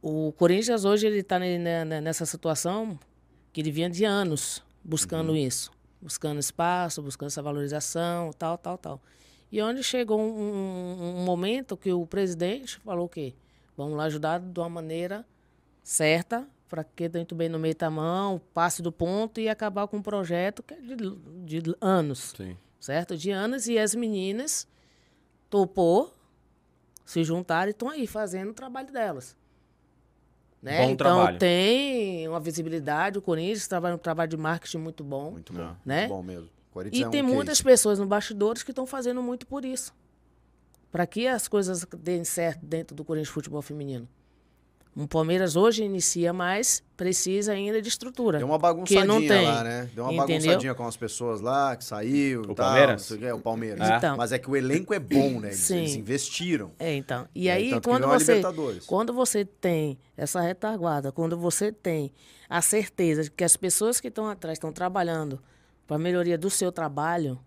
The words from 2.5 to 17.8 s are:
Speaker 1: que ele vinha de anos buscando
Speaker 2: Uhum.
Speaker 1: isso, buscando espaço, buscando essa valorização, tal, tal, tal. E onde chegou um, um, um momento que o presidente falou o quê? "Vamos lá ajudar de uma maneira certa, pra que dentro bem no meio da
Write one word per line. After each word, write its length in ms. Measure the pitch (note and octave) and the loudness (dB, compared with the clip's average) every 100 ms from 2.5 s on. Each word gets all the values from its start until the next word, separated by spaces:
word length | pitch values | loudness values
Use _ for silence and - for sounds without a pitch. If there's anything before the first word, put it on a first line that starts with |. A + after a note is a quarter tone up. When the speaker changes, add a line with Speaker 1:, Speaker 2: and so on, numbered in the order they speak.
| D#3 F3 G3+ A3 E3 - _ _ _ _ | -2 -2 -2 -4 -8 -14 _ _ _ _
Speaker 1:
que 100 | - | -6
ele 100 | D#3 | -4
vinha 180 | D3 F3 | -2 -2
de 160 | F3 G#3+ | 0 2
anos 580 | G3+ F#3 D3 - - _ _ | 2 2 -2 -4 -8 _ _
buscando 460 | E3 D#3 - D#3+ D#3+ | -4 -2 -2 -2 0
Speaker 2:
Uhum. 40 | D#3 | 0
Speaker 1:
isso, 340 | C3 - - _ _ _ | 0 -4 -8 _ _ _
buscando 380 | D#3 - D3+ D3 | -12 -6 -4 -4
espaço, 640 | C#3 - E3+ F3+ F3 D#3 | -4 -2 0 0 -2 -4
buscando 260 | C#3+ C3 C#3+ | -10 -8 -8
essa 140 | D3 | -6
valorização, 880 | C#3+ D3 C#3+ D3+ - E3 E3+ F3 E3+ - | -6 -4 -4 -4 -4 -2 -2 -2 -6 -6
tal, 200 | E3 E3+ | -6 -6
tal, 200 | - F3+ | -6 -10
tal. 240 | D#3+ C#3 _ _ _ _ _ | -10 -14 _ _ _ _ _
E 100 | G#3 | -2
onde 200 | G#3+ B3+ | -2 -2
chegou 360 | B3+ B3+ A#3 G#3+ | -2 -2 2 2
um, 200 | A3 A3 | 0 -2
um, 800 | G#3 G3+ F#3+ F#3 F3+ F3+ F3 F3+ | -4 -4 -4 -6 -8 -6 -6 -2
um 60 | F3+ | 0
momento 500 | F3 F#3+ B3 C4 G3 | 0 0 -2 -4 -6
que 160 | G3 | -2
o 140 | F3+ E3 | -2 -2
presidente 760 | G3 F#3+ E3+ F3 B3 B3+ - | -2 -2 0 -2 -2 -8 -14
falou 260 | A3 F3 F3 | -6 -4 -4
o 40 | |
quê? 240 | E3 C3+ - _ _ _ - | -6 -10 -10 _ _ _ -8
"Vamos 220 | C#3+ D3+ | -6 -2
lá 60 | |
ajudar 360 | D#3 D3+ D#3 F3 | -2 -2 -2 -2
de 200 | F#3 F3 | -4 -6
uma 100 | E3+ | -6
maneira 560 | E3+ D#3+ E3 F3 G3+ A#3+ _ _ _ _ _ | -6 -8 -6 -6 -8 -12 _ _ _ _ _
certa, 640 | - - D#3 E3 F3+ A#3 C#4 _ _ | -4 2 4 4 2 -6 -8 _ _
pra 140 | D#3+ | -10
que 240 | D#3 - E3+ | -10 -6 -4
dentro 260 | E3+ E3 E3+ | -4 -6 -2
bem 120 | E3 | -2
no 80 | E3 | 0
meio 180 | D#3+ | 0
da 140 | D#3+ | 0